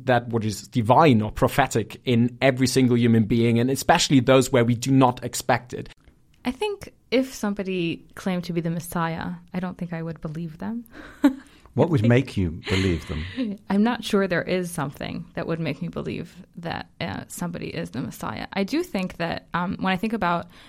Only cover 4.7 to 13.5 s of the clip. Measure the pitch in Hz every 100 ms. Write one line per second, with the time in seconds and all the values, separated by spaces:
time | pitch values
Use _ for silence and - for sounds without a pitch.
4.7 | 117 135 135 127 123 123 - - 123 -
5.7 | - 120 - _ _ _ _ 247 254 427
6.7 | 392 - _ _ 240 262 - 208 202 190
7.7 | 185 170 165 - - 190 180 175 170 165
8.7 | 170 - 175 165 165 175 175 - 180 180
9.7 | - 175 165 165 156 160 156 165 160 196
10.7 | 233 - - - - 277 269 - - -
11.7 | 120 180 139 117 123 - 101 87 85 -
12.7 | 95 95 80 - 78 90 262 220